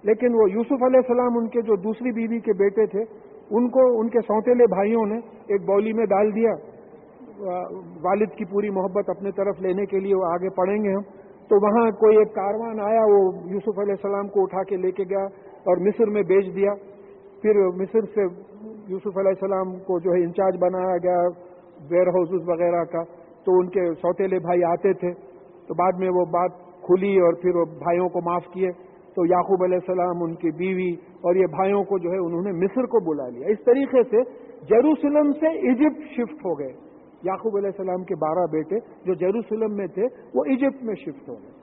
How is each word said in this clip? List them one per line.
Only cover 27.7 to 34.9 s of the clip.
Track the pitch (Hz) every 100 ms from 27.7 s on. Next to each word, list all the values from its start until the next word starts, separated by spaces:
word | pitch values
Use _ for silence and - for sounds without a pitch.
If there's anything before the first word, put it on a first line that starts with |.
| 160 156 175 180
کو | 180
معاف | 170 175 175
کیے۔ | 185 190 175 - - -
تو | - 175
یعقوب | 180 175 190
علیہ | 185 180 180
السلام، | 185 180 175
ان | 170
کی | 165 165
بیوی | 151 185 185 185 170 - -
اور | 175
یہ | 180 180
بھائیوں | 147 190 202
کو | 190 196
جو | 170
ہے | 190
انہوں | 170 170
نے | 202
مصر | 170 190 254 247
کو | 233
بلا | 165 147 127
لیا۔ | 120 156
اس | 214
طریقے | - 254 277 262
سے | 226 214 254 - - -
جیروسلم | - 220 285